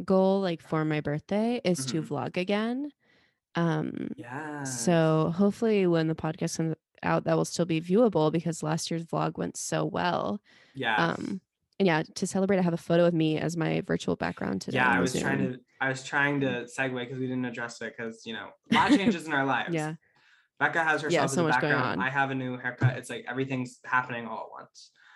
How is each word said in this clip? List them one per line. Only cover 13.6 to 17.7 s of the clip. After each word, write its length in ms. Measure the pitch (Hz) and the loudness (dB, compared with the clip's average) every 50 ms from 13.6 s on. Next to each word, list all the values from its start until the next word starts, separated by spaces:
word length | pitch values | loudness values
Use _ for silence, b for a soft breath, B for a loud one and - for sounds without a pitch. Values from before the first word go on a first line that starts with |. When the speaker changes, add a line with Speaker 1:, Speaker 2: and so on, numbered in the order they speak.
| 160 160 160 160 | -2 0 0 -2
Speaker 1:
virtual 360 | 175 - 175 170 - - 170 - | -2 -2 -2 -2 -2 -2 -2 -2
background 440 | - 170 - - - - 190 190 | -2 -4 -4 -4 -4 -4 -4 -4
today 160 | - - 127 131 | -4 -2 0 2
Speaker 2:
Yeah, 100 | 127 123 | 2 4
Speaker 1:
on 60 | 120 | 4
Speaker 2:
I 20 | 123 | 2
Speaker 1:
the 40 | 127 | 2
Speaker 2:
was 100 | 127 127 - | 0 0 -2
trying 180 | - 135 135 139 | -2 -2 0 0
Speaker 1:
Zoom. 140 | 135 127 127 | -2 -2 -4
Speaker 2:
to, 60 | 127 - _ _ - | -8 -14 _ _ -4
I 100 | 131 135 | -2 -2
was 140 | 131 131 - | -2 -4 -6
trying 380 | - - 147 139 143 143 143 | -4 0 0 2 2 2 0
to 60 | 135 131 123 120 120 | 0 0 -2 -4 -6
segue 440 | - - - 131 131 127 123 123 123 | -8 -6 -4 -4 -4 -4 -4 -6 -6
'cause 80 | 135 127 | -6 -6
we 100 | 131 127 | -4 -4
didn't 180 | 127 127 127 | -2 -2 -4
address 360 | 123 117 123 120 117 | -4 -4 -6 -8 -8